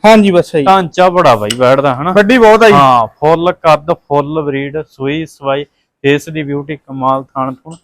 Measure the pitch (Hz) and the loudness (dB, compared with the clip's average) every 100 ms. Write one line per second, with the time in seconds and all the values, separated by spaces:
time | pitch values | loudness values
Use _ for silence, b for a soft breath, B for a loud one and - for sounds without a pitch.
0 | 208 220 202 175 - 160 139 190 170 - | 2 4 4 0 0 -2 0 0 0 0
1 | 185 180 156 113 107 117 127 135 139 127 | 0 2 2 0 -2 -2 0 2 0 -4
2 | 147 196 202 254 220 220 220 143 135 123 | -2 0 2 4 4 6 4 4 4 2
3 | 110 _ 151 165 175 175 165 151 151 165 | -2 _ -2 0 -2 -2 0 0 -2 -8
4 | _ 143 143 156 147 139 139 151 151 - | _ -4 -4 -6 -6 -6 -8 -10 -14 -10
5 | 135 156 156 _ 139 139 143 _ _ _ | -8 -6 -10 _ -6 -6 -8 _ _ _
6 | 139 143 165 156 143 143 143 147 - 135 | -2 -2 -4 -10 -8 -8 -8 -14 -14 -6
7 | 131 135 131 135 131 131 156 170 | -4 -4 -6 -8 -8 -10 -18 -20